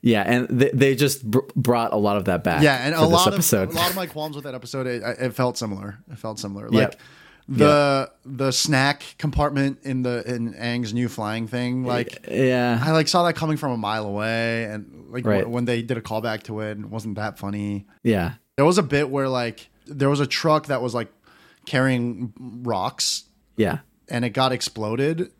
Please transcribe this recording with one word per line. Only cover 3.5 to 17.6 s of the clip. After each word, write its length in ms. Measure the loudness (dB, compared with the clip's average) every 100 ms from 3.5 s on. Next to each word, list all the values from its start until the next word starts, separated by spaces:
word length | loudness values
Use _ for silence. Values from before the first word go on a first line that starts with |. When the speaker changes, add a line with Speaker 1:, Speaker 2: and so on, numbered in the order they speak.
| 2 2
Speaker 2:
a 20 |
lot 160 | 0 0
of 60 | -2
my 100 | -6
qualms 300 | -6 -8 -8
with 80 |
that 100 | -10
episode, 320 | -12 -10 -6 -4
it, 160 | -4
it 280 | -4 -4 -4
felt 260 | 0 0 0
similar. 420 | -6 -6 -10 -14 -16
It 60 | -12
felt 200 | -10 -8
similar. 300 | -8 -10 2
Speaker 1:
Yep. 20 | 4 4
Speaker 2:
Like, 80 | -2 -20 -20 -20 _ -6
the, 640 | 4 6 6 6 2 0 _
Speaker 1:
Yep. 120 | -16 -2
Speaker 2:
the 140 | 0
snack 500 | 0 2 4 4 0 -6 -6
compartment 600 | -4 0 0 2 0 -2
in 200 | -6 -2
the, 200 | -2 -2 -4
in 220 | -6 -6
Aang's 380 | -6 -4 -4 -4
new 160 | -2 -2
flying 400 | -2 -6 -4 -4
thing, 360 | -4 -4 -4
like, 420 | -2 -2 -4 -8 -6
Speaker 1:
Yeah. 480 | 0 2 2 2 2
Speaker 2:
I, 80 | 2
like, 160 | 2 4
saw 140 | 2
that 100 | 2
coming 220 | 0 -2 -2
from 160 | -2
a 40 | -4
mile 260 | -2 -4
away, 600 | -4 -4 -2 0 -2 -2 -4
and, 400 | -8 -12 -20 -12
like, 160 | -6
Speaker 1:
Right. 200 | 0 0
Speaker 2:
wh-, 60 | 0
when 140 | -2
they 160 | 0 -2
did 140 | -2 -6
a 60 |
callback 400 | -4 -4 -4 -6
to 160 | -6 -8
it, 120 | -6 -8
and 80 |
it 60 | -10
wasn't 260 | -8 -8 -6
that 220 | -8 -6
funny. 480 | -8 -4